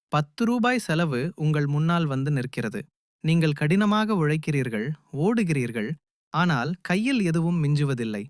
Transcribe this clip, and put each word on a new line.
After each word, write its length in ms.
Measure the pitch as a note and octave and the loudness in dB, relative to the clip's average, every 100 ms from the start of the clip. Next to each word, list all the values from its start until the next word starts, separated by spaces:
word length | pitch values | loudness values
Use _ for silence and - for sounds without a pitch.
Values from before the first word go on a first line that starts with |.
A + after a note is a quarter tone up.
| _ | _
பத்து 300 | D3+ D3+ - A#3 | -2 -2 -2 0
ரூபாய் 360 | A#3+ A#3+ B3 | 2 2 0
செலவு 380 | - D#3+ E3+ A#2+ D#3+ - | 0 0 0 0 -4 -2
உங்கள் 320 | D#3 D3+ C#3+ | 0 0 0
முன்னால் 400 | D3 D#3+ E3+ D#3 | 0 2 0 0
வந்து 220 | C3 C#3 | -2 -2
நிற்கிறது. 480 | C#3 A#2+ - G#2+ G#2 - _ _ _ | -2 -4 -6 -6 -6 -12 _ _ _
நீங்கள் 360 | D#3 E3 D#3+ C#3+ | 2 2 2 0
கடினமாக 560 | D3+ G3 G#3 G#3+ G#3+ G3+ | 2 2 4 2 2 0
உழைக்கிறீர்கள், 720 | D3+ D#3 D#3 C#3+ B2 G#2+ B2+ D#3 _ C#3 | 0 0 0 -2 -2 -4 -4 -8 _ -2
ஓடுகிறீர்கள், 720 | F#3 A#3+ F3 C#3+ A#2+ A2+ G#2+ D#3 _ _ _ | 0 2 0 0 -2 -4 -4 -6 _ _ _
ஆனால் 380 | D3+ F3 C3 C#3 F3+ | 0 2 2 -2 -4
கையில் 400 | - F#3 A#3+ C4 | -2 -2 0 0
எதுவும் 360 | F3 E3 E3 F3 | 0 0 0 0
மிஞ்சுவதில்லை. 600 | D3 D3 C#3+ B2 A2 G#2 A2 | 2 2 0 -2 -4 -6 -8